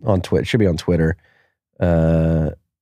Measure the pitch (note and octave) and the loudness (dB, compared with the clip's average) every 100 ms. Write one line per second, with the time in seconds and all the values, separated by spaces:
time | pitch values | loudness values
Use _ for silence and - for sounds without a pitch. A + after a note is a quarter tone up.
0 | A2+ F#2+ - - - A#2 G2 D#2+ - E2+ | -2 -2 0 -2 -2 0 0 0 -2 0
1 | D#2+ E2 _ _ _ _ _ - F2 E2 | 0 -2 _ _ _ _ _ -4 0 2
2 | D#2+ D#2+ D#2+ D#2+ D#2 - _ _ | 2 2 0 0 -2 -6 _ _